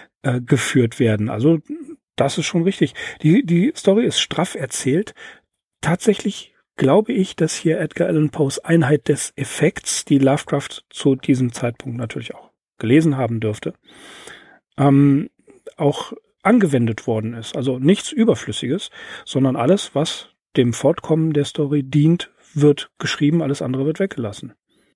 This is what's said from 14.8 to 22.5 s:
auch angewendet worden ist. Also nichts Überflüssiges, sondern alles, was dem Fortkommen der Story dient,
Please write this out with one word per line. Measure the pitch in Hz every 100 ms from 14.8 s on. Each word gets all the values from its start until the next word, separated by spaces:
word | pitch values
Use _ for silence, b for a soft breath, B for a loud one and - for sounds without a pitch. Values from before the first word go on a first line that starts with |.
| 139 139 143 139 - _ _ - - -
auch | 147 - - - _ _
angewendet | 190 240 180 135 117 113 -
worden | 113 110
ist. | 117 110 160
Also | 127 127
nichts | 139 202 -
Überflüssiges, | 302 226 156 - 104 - 175 - B B B
sondern | B 135 135 127
alles, | 127 196 - 139
was | 160 - - _ _ -
dem | 123
Fortkommen | 117 139 170 - 160 160
der | 143 143
Story | - 143 147
dient, | 135 147 156 170 - _ _